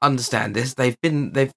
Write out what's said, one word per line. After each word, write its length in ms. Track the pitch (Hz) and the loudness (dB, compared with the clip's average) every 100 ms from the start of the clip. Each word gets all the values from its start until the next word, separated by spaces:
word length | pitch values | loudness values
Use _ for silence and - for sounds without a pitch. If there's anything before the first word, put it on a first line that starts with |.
understand 520 | 143 131 117 113 110 | 0 2 0 -2 0
this. 200 | 104 127 | -2 -4
They've 260 | - 127 - | 0 0 0
been, 320 | 165 147 139 | 0 0 0
they've, 200 | 135 135 | 0 0